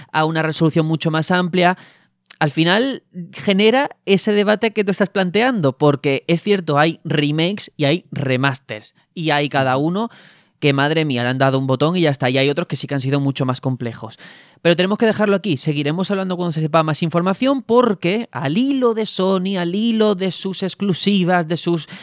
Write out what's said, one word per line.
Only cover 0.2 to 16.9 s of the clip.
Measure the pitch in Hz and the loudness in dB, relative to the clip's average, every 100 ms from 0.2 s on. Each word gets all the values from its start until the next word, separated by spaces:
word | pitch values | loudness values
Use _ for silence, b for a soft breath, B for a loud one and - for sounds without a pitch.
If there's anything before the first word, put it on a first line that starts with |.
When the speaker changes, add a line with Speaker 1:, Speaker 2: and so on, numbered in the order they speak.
| 156 | 0
Speaker 1:
una | 160 | 0
resolución | 160 151 160 165 156 | -2 0 2 2 0
mucho | 160 165 | 0 0
más | 156 156 | -2 0
amplia. | 180 180 180 175 185 b b b _ - - | 0 0 2 2 0 b b b _ -16 -4
Al | 156 | -2
final | 160 165 196 269 254 - 180 170 | 2 2 2 0 -4 -12 -16 -14
genera | - - 196 220 254 285 - - | -6 0 4 4 4 0 -4 0
ese | 196 - | 2 2
debate | 208 202 208 226 | 2 2 2 0
que | 214 202 | -2 -2
tú | |
estás | 185 196 | 0 0
planteando, | 202 180 196 247 233 139 - | 0 0 0 0 2 0 2
porque | 147 139 143 135 - | 2 2 0 -2 0
es | 170 | 0
cierto, | 208 202 160 143 | 2 0 2 2
hay | 160 - | 2 0
remakes | - 147 147 156 170 208 - - | -4 0 0 0 0 -2 -8 -2
y | 139 | 0
hay | 175 - | 0 -4
remasters, | - 131 127 139 131 - 110 - _ _ | -6 -2 0 0 -2 -10 -14 -16 _ _
y | - 156 | -6 -2
hay | 147 147 | 0 0
cada | 143 131 135 | 0 0 0
Speaker 2:
Ujú. | 156 | 0
Speaker 1:
uno | 185 233 b b b b _ | -2 -6 b b b b _
que, | 143 | 0
madre | 139 143 160 156 | 2 2 0 0
mía, | 123 | -2
le | 120 | -2
han | 131 | 2
dado | 135 135 | 2 2
un | 135 | 0
botón | 131 151 180 | 2 2 2
y | |
ya | 156 | 0
está, | 139 127 | 0 0
y | 131 | 2
hay | 139 | 2
otros | 143 175 | 0 -4
que | 147 | -6
sí | 131 | -4
que | 139 | -4
han | |
sido | 131 143 | 0 0
mucho | 139 131 131 | 0 0 -2
más | 123 | -2
complejos. | 135 123 120 - 113 - B B B B | -4 -4 -6 -8 -14 -16 B B B B
Pero | 165 170 | 0 2
tenemos | 185 208 | 0 0
que | 226 | 0
dejarlo | 196 208 196 | 2 0 0
aquí, | 202 143 | 0 -2
seguiremos | 156 147 143 165 190 | -2 -2 -2 -2 -2
hablando | 196 190 175 | -4 -4 -4
cuando | 175 | -4
se | 156 | -2
sepa | 156 165 | 0 2
más | 156 | 0